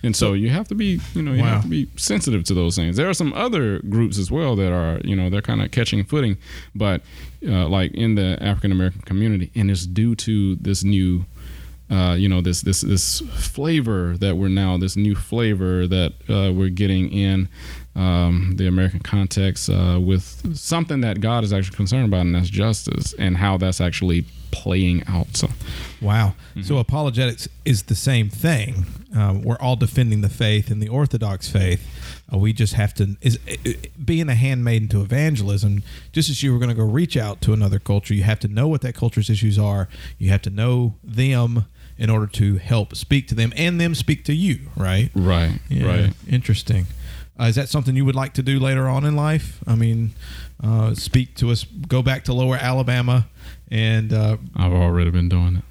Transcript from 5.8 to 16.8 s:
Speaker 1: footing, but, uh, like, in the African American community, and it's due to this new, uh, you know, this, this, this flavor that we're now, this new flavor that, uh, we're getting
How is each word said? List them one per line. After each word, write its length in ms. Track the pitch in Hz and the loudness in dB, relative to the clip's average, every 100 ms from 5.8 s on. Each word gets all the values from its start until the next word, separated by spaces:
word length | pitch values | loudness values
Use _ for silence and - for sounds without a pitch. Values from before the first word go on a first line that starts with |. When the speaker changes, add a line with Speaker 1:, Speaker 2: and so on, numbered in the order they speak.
| 113 107 | 0 -2
Speaker 1:
footing, 320 | 98 147 123 95 - - - 104 | 0 0 0 -2 -8 -18 -14 -4
but, 260 | 104 85 - - - - | -2 -2 -6 -18 -18 -10
uh, 220 | 214 95 80 | -2 0 2
like, 220 | 95 92 | 0 0
in 220 | - 113 | 0 0
the 240 | 104 92 90 | 2 0 0
African 300 | 101 98 101 | -2 0 0
American 300 | 95 90 90 | 2 0 -4
community, 480 | - 95 110 98 85 117 | -4 -2 0 0 -2 0
and 120 | 101 | 0
it's 160 | 92 | 0
due 300 | 87 90 113 | -2 0 0
to 400 | 113 - 107 98 92 | 0 0 0 2 0
this 280 | - 98 | -2 0
new, 400 | 98 101 92 90 90 - - - - - - | 2 2 2 0 -2 -10 -16 -16 -18 -20 -2
uh, 240 | 95 90 | 2 2
you 120 | 87 98 | 4 2
know, 140 | 92 | 2
this, 220 | 90 85 | 0 0
this, 180 | 95 92 | 0 0
this 400 | - 98 - - - - | 0 0 0 -4 -6 -4
flavor 800 | - - 151 160 117 98 87 87 | -4 -4 0 0 0 0 -2 0
that 220 | 98 87 | 0 0
we're 100 | 95 | 2
now, 300 | 95 95 90 | 2 2 2
this 180 | 92 101 | 0 0
new 180 | 104 | 0
flavor 720 | 101 - 117 113 98 92 90 90 | 0 -2 0 0 2 0 0 2
that, 280 | 92 85 - - | 2 0 -4 -2
uh, 240 | 104 98 | 0 2
we're 200 | 92 95 | 2 0
getting 400 | 90 | 2